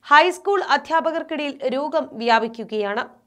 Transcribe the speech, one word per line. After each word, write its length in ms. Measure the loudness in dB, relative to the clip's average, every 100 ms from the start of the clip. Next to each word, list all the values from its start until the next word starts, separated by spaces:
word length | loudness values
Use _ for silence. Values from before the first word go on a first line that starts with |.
| 6
ഹൈസ്കൂൾ 520 | 6 6 0 -2 -2 0
അധ്യാപകർക്കിടയിൽ 800 | -2 2 0 0 -4 -6 -6 -6 -6 -4
രോഗം 300 | -4 -2 -4 -4 -6
വ്യാപിക്കുകയാണ്. 800 | 0 0 0 -8 -8 -4 -4 -4 -8 -14